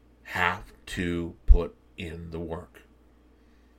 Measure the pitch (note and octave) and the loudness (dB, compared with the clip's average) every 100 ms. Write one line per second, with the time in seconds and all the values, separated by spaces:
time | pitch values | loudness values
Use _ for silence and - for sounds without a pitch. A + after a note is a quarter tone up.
0 | - - - F#2 F2 F#2 - - - - | -20 -20 -10 -4 -2 -4 -12 -20 -10 -6
1 | F2 E2+ E2 - - F2 E2 - - - | -4 -4 -6 4 8 8 6 -8 -20 -14
2 | E2+ E2+ E2 E2 E2 E2 - - - - | -12 -12 -12 -10 -8 -10 -12 -20 -20 -20
3 | - - - - - - - | -20 -20 -20 -20 -20 -20 -20